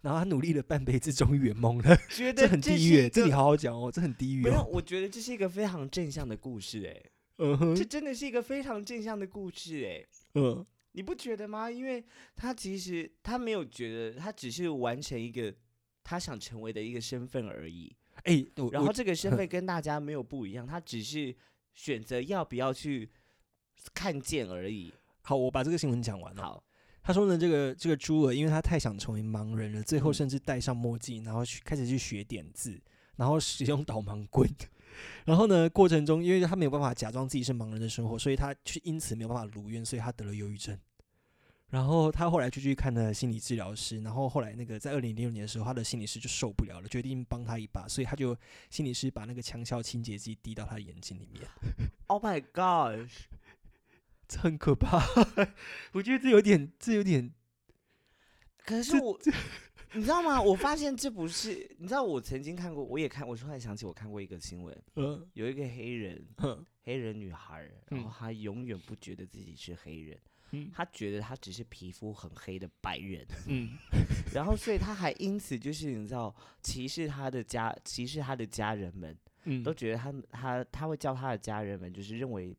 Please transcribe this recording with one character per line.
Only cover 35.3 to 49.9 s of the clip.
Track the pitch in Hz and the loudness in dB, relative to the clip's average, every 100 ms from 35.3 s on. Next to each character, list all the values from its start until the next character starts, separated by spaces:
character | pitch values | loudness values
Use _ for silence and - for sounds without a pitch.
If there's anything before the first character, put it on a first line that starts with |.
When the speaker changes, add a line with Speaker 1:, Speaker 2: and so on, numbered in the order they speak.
| 165 | 8
Speaker 1:
后 | 220 | 10
呢， | 180 165 | 8 8
过 | - 185 | 8 10
程 | 160 147 | 8 6
中 | 160 | 4
因 | 175 | 6
为 | 185 175 | 4 4
他 | 190 | 4
没 | |
有 | 151 | 2
办 | 143 | 4
法 | 139 | 2
假 | - 110 | 0 -4
装 | 123 131 | -2 -2
自 | 135 | -2
己 | |
是 | 123 | 0
盲 | 120 110 | -2 -2
人 | 110 | -4
的 | 113 | -4
生 | 117 113 | -2 -2
活， | 113 | 0
所 | 143 | 2
以 | 135 | 2
他 | 143 139 | 0 -4
去， | - 165 175 | -8 -8 -4
因 | 160 | -4
此 | - | -4
没 | 110 | -6
有 | 117 | -4
办 | 120 | -4
法 | 107 | -6
如 | 104 104 | -10 -8
愿， | 113 | -6
所 | 113 120 | -6 -4
以 | |
他 | 113 | -4
得 | 117 | -6
了 | 104 | -8
忧 | 104 104 | -6 -6
郁 | 104 | -8
症。 | - 101 _ _ _ _ _ _ _ _ _ | -8 -10 _ _ _ _ _ _ _ _ _
然 | 131 131 | 0 4
后 | 165 156 | 4 4
他 | 151 170 | 4 2
后 | 165 | 2
来 | 127 | 2
就 | 135 | 0
去 | 139 | 0
看 | 135 139 | 2 2
了 | 117 110 | 2 2
心 | 104 127 | 0 -2
理 | 113 | -2
治 | - 117 | -4 -4
疗 | 92 107 | -4 -6
师， | - 110 | -6 -6
然 | 110 | -6
后 | 117 135 | -2 -2
后 | 139 | -2
来 | 107 | -4
那 | 110 117 | -8 -8
个 | 107 | -8
在 | 147 | -4
二 | 143 | -4
零 | 120 | -2
零 | 110 | -2
六 | 120 | -4
年 | 110 | -4
的 | 104 | -6
时 | 113 | -4
候， | 110 | -4
他 | |
的 | 127 | -4
心 | 110 123 | -4 -4
理 | 101 | -6
师 | 110 | -8
就 | - | -6
受 | - 117 | -4 0
不 | 98 | 0
了 | 98 90 | -2 -6
了， | 98 | -6
决 | 127 | -6
定 | 127 131 120 | -4 -6 -6
帮 | 120 | -6
他 | 113 113 | -4 -6
一 | 107 | -6
把， | - - | -10 -6
所 | - | -4
以 | 123 | -4
他 | 127 | -2
就， | 127 120 - - - | -2 -2 -10 -20 -12
心 | - 143 | -6 -4
理 | |
师 | 123 131 | -2 -4
把 | - 107 | -4 -10
那 | |
个 | 123 | -10
强 | 117 120 117 | -10 -10 -6
效 | 123 | -4
清 | 113 | -4